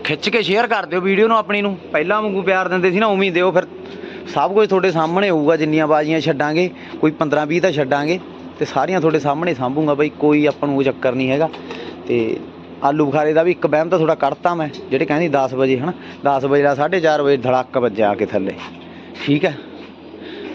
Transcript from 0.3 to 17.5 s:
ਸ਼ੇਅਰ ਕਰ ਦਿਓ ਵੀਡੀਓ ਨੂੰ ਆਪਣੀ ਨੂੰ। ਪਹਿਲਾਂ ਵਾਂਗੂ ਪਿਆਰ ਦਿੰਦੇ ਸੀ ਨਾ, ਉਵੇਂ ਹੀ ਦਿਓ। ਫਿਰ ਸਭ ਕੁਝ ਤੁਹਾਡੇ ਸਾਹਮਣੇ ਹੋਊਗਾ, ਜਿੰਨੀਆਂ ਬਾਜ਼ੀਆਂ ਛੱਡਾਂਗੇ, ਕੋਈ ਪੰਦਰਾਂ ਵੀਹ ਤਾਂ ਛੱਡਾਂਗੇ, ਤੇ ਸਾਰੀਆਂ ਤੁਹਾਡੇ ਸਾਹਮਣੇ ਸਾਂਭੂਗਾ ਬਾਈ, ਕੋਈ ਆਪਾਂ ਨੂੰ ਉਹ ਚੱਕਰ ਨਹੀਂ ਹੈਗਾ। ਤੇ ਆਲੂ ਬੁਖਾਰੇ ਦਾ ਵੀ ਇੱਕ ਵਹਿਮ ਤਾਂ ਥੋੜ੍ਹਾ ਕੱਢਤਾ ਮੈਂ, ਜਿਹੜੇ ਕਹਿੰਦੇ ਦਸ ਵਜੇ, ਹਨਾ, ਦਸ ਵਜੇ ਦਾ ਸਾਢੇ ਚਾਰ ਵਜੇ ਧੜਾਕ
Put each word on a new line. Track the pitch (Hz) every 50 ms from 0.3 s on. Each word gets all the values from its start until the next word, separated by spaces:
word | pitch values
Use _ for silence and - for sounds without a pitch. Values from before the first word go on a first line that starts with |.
| 208 233
ਸ਼ੇਅਰ | 190 156 190 220 240
ਕਰ | 214 233 208 180
ਦਿਓ | 151 165 185
ਵੀਡੀਓ | 180 196 196 190 220 226
ਨੂੰ | 226
ਆਪਣੀ | 220 208 208 208 208
ਨੂੰ। | 202 202 190 - - -
ਪਹਿਲਾਂ | - 151 160 180 208 214
ਵਾਂਗੂ | 214 - 190 196
ਪਿਆਰ | 180 190 185 190 185 175
ਦਿੰਦੇ | 180 185 175 190
ਸੀ | 175 202
ਨਾ, | 226
ਉਵੇਂ | 214 196 190 196 190
ਹੀ | 160
ਦਿਓ। | 175 180 185
ਫਿਰ | 156 180 175 - - - - - - - - - - - - - -
ਸਭ | 147 147 175
ਕੁਝ | 196 214 214 190
ਤੁਹਾਡੇ | 190 185 175 190
ਸਾਹਮਣੇ | 156 165 156 160 170 190 202 196
ਹੋਊਗਾ, | 170 156 147 151 165
ਜਿੰਨੀਆਂ | 156 156 156 151 160 156
ਬਾਜ਼ੀਆਂ | 147 156 151 156 151 160 160
ਛੱਡਾਂਗੇ, | 139 160 151 131 151 147 156 170 185 180 - - - - - -
ਕੋਈ | - 156
ਪੰਦਰਾਂ | 156 - 156 147 143 147 151
ਵੀਹ | 147 165 175
ਤਾਂ | 160 190
ਛੱਡਾਂਗੇ, | 151 147 143 127 143 143 147 156 175 185 - - - - - - - -
ਤੇ | 147
ਸਾਰੀਆਂ | - - 139 135 165 190 180
ਤੁਹਾਡੇ | 151 160 156 151
ਸਾਹਮਣੇ | 139 147 139 151 170 180 156
ਸਾਂਭੂਗਾ | 120 127 123 135 151 160 147 143
ਬਾਈ, | 139 151 151
ਕੋਈ | - - 147 151 147 151 147
ਆਪਾਂ | 147 139 - - 143
ਨੂੰ | 139
ਉਹ | 139
ਚੱਕਰ | 135 135 127 - - 131 123
ਨਹੀਂ | 131 131 131
ਹੈਗਾ। | 135 143 160 156 - - - - - - - - - - - -
ਤੇ | 117 120 113 110 - - - - - - - - - - -
ਆਲੂ | 139 147 156 151
ਬੁਖਾਰੇ | 139 131 156 151 156
ਦਾ | 156 160
ਵੀ | 165 180
ਇੱਕ | 170 - -
ਵਹਿਮ | 156 147 151 165 170
ਤਾਂ | 180 170
ਥੋੜ੍ਹਾ | 160 156 160
ਕੱਢਤਾ | 156 143 139 147 - - 175 175
ਮੈਂ, | 170 156 143 123 - - -
ਜਿਹੜੇ | 127 135 160
ਕਹਿੰਦੇ | 151 147 151 175 165
ਦਸ | 135 139 135 127 131
ਵਜੇ, | 127 135 131 131 123
ਹਨਾ, | 135 175 175 - - - - - -
ਦਸ | 139 139 135 131
ਵਜੇ | 139 143 143
ਦਾ | 143 143 139
ਸਾਢੇ | 127 147 156 180 185
ਚਾਰ | 160 156 151 151
ਵਜੇ | 143 139 143
ਧੜਾਕ | 131 120 131